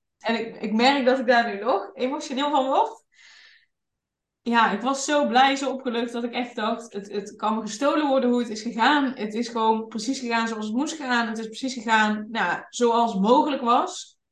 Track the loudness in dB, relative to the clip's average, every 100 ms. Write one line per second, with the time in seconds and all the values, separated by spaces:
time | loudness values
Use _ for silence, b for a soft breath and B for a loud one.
0 | _ _ -4 -4 -4 -8 -4 2 4 4
1 | 4 2 4 4 2 -2 -2 -2 -4 -6
2 | -4 -4 -4 -4 0 2 2 2 0 -4
3 | _ b b b b b b _ _ _
4 | _ _ _ _ 0 4 4 2 -2 -2
5 | 0 0 2 4 4 2 -2 -4 -4 -4
6 | -4 -4 -6 -6 -6 -4 -4 -4 -8 -12
7 | -8 -8 -8 -4 -2 -2 -4 -2 0 2
8 | 2 2 2 2 0 -6 -8 0 2 4
9 | 0 -2 -6 -4 -4 0 2 2 -2 -6
10 | -6 -4 -2 -2 -2 -4 -4 -2 -4 -4
11 | -2 0 0 -4 -8 -8 -8 -6 0 2
12 | 2 0 -4 -2 -2 -2 -6 0 2 4
13 | 2 2 4 6 4 0 2 2 2 -6
14 | -16 _ _